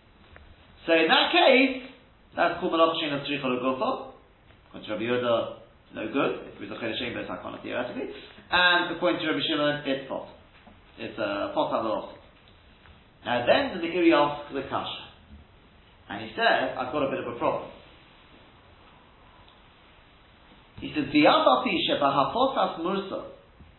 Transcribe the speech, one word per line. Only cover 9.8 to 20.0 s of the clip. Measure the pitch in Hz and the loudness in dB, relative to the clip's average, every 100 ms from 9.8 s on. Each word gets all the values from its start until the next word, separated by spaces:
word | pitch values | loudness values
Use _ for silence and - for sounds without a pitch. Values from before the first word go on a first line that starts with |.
| 139 | -4
it's | 135 - | -4 -4
pot. | 104 - - - - - - - - | -10 -10 -20 -20 -20 -20 -20 -20 -14
It's | 113 113 | -12 -6
a | 101 101 - | -4 -2 -2
pot | 156 143 | -2 0
out | 135 113 | 0 0
of | 98 - | -2 -6
the | - - _ - - - - - - _ _ | -16 -20 _ -20 -20 -20 -20 -20 -20 _ _
Now | 107 123 - | -4 0 4
then | 269 269 | 2 2
the | 185 165 | -4 -4
Meiri | 180 165 | 2 4
asks | 147 143 - - | 4 2 -2 -8
the | 135 - | -8 -6
kasha. | 113 - - - - - - - - - - - _ - | -6 -6 -12 -14 -20 -20 -20 -20 -20 -20 -20 -20 _ -12
And | 104 | -12
he | 113 - | -10 0
says, | 226 135 131 - | 2 4 0 -4
"I've | 127 | -4
got | 147 135 | -2 -2
a | |
bit | 120 | -2
of | 120 | -6
a | 120 | -2
problem." | 147 - - - - - - - - - - - - - - - - - - - - - - _ - - | 0 0 -6 -18 -20 -20 -20 -20 -20 -20 -20 -20 -20 -20 -20 -20 -20 -20 -20 -20 -20 -20 -20 _ -20 -20